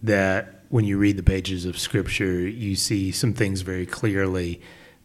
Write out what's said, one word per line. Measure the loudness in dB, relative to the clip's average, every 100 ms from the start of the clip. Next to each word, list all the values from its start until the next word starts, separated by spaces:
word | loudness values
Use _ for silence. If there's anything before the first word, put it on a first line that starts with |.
that | 2 4 4 2 -2 -14 -2
when | 2
you | 2 4
read | 4
the | 2
pages | 2 0 0 -4
of | -4 -6
Scripture, | -2 -2 0 0 0 0
you | -2 -4 -4
see | -2 0 0 -2
some | 0 0
things | 0 0 -2
very | -4 -6
clearly, | -6 -4 -2 0 0 -2 -4 -8 -14 -20 -20 -12